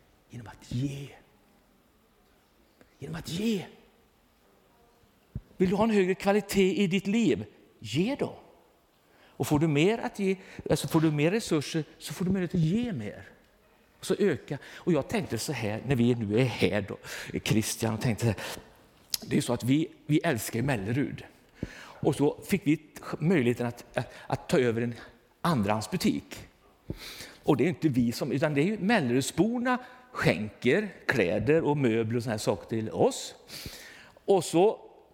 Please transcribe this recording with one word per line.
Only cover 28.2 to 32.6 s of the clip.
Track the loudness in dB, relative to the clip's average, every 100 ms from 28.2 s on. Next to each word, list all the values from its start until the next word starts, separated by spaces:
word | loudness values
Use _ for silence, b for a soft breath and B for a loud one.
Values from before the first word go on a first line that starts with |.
| -2
utan | 0 0
det | 2
är | 0
ju | 0
Mellerudsborna | 0 2 2 0 0 0 0 0 -2 -4 B B B
skänker | -2 0 0 -4 -2 2 2 0 -8 -2
kläder | 2 2 2 2 2
och | 2 2
möbler | 2 2 0 -2
och |
såna | -4
här | -4
saker | -2 -2